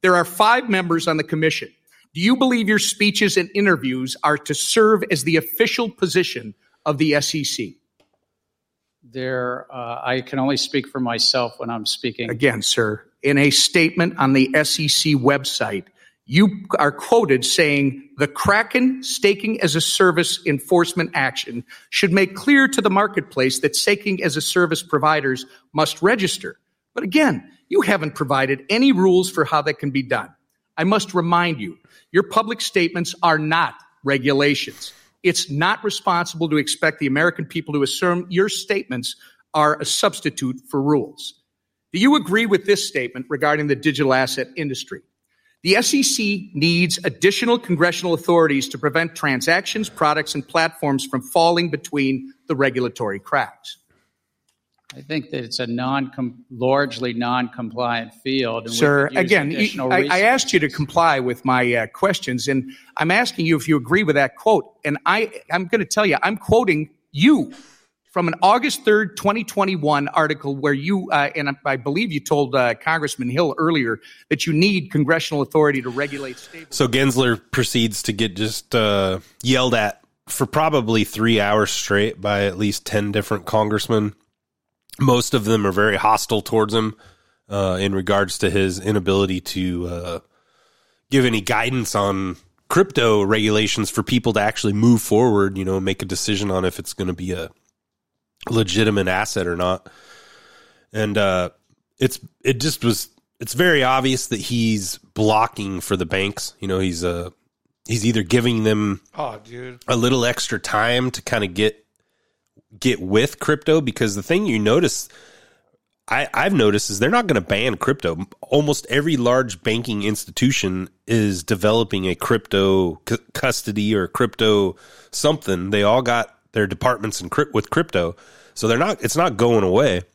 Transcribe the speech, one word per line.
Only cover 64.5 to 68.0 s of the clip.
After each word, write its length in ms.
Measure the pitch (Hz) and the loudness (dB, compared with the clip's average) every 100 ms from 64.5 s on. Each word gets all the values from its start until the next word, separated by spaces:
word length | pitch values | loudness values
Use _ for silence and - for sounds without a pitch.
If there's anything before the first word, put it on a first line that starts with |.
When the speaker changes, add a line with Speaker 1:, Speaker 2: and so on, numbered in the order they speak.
| 208 - _ 151 | 2 0 _ -6
Speaker 1:
And 120 | 147 - | -4 0
I, 360 | 196 220 - _ | 0 -2 -8 _
I'm 140 | 170 185 | -4 -2
gonna 180 | 226 | -2
tell 220 | 190 - 208 | -2 0 2
you, 120 | 143 | 2
I'm 140 | 180 208 | 0 -4
quoting 520 | - 220 240 151 151 _ _ | 2 2 4 0 -2 _ _
you 400 | 143 202 294 135 - - _ _ _ | 2 4 4 2 -8 -20 _ _ _